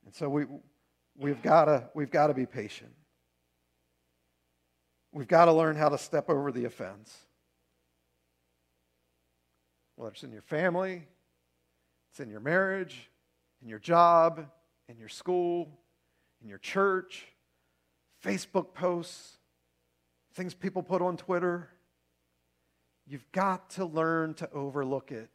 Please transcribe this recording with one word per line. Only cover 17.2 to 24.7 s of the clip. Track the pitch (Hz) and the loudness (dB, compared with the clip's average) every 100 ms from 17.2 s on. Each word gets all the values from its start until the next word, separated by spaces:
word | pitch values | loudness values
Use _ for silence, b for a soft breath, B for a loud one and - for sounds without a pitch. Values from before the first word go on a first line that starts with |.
| - _ _ _ _ _ _ _ _ _ | -20 _ _ _ _ _ _ _ _ _
Facebook | 180 196 - 190 170 | -6 -6 -4 -6 -6
posts, | - 180 175 165 - - - _ _ _ _ _ _ _ _ _ | -6 -4 -4 -8 -16 -20 -20 _ _ _ _ _ _ _ _ _
things | - 180 | -12 -12
people | 175 190 185 | -8 -8 -6
put | - 185 | -4 -2
on | 180 170 | -2 -4
Twitter. | - 180 180 175 165 _ _ _ _ _ _ _ _ _ _ _ _ _ _ | -4 -2 -2 -4 -10 _ _ _ _ _ _ _ _ _ _ _ _ _ _
You've | 135 _ | -18 _
got | 185 196 185 - | -2 0 -2 -8
to | - | -8
learn | 180 156 160 165 160 | -6 -2 0 0 -2
to | 156 170 | -6 -12
overlook | 147 139 | -10 -8